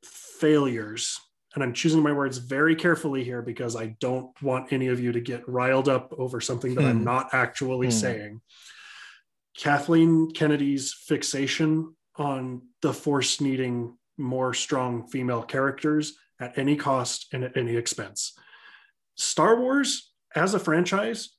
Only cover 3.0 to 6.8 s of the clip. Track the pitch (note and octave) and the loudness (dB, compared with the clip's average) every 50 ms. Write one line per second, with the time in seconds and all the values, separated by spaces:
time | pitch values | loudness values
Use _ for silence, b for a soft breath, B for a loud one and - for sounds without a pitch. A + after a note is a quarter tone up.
3 | - D#3 C#3 C3+ B2+ A#2+ B2 B2 A#2+ A#2+ A2+ - B2+ A#2+ A2+ A#2 A2+ A2+ A2 _ | 0 -4 -4 -4 -4 -4 -6 -8 -6 -8 -8 -6 -6 -6 -6 -6 -8 -8 -8 _
4 | - B2 B2+ C3 B2+ - _ _ C#3 C#3 B2+ C3 C3 - - C3 C3 B2+ B2 B2 | -4 -2 -2 -2 -4 -8 _ _ -4 -2 -2 -2 -2 -2 -2 -2 0 0 0 0
5 | B2 A#2+ A#2+ A#2 A#2+ B2 B2 A#2+ A#2+ - B2+ B2+ B2 B2+ C3 C3 C3+ C#3 C3+ B2+ | 0 -2 -2 -2 -4 -4 -8 -10 -8 -6 -4 0 2 2 2 4 4 4 2 2
6 | B2+ - - - B2+ B2+ B2+ A#2 - - B2+ A#2+ - B2+ B2 B2 | 0 -4 -8 -6 -6 -6 -4 -6 -4 -4 -4 -4 -2 -2 0 2